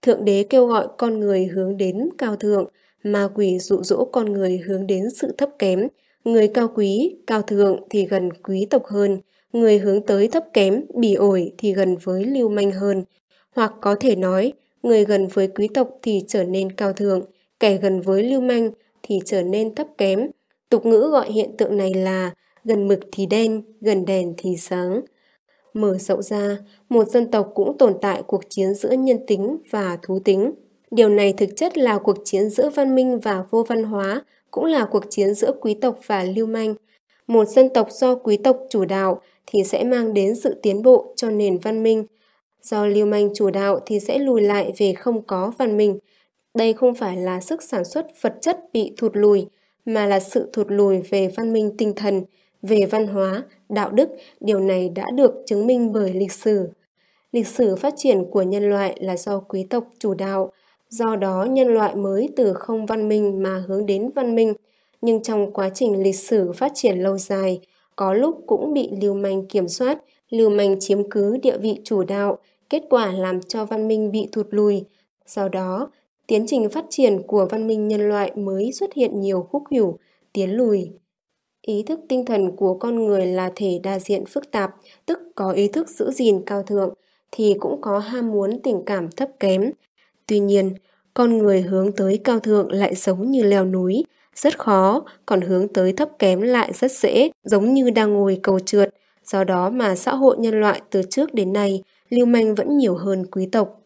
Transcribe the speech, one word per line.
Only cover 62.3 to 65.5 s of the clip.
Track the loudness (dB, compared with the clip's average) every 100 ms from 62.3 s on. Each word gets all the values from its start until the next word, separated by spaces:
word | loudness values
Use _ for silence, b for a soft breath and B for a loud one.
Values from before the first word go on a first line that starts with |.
| 0
từ | 0
không | 0 -6 -6 -4
văn | -2 0
minh | 0 0 0
mà | -4 -4 -4
hướng | -4 -2
đến | -2 -2 -4
văn | 0 2
minh. | 2 0 _ _ _ _
Nhưng | 0 0
trong | 0 -2 -2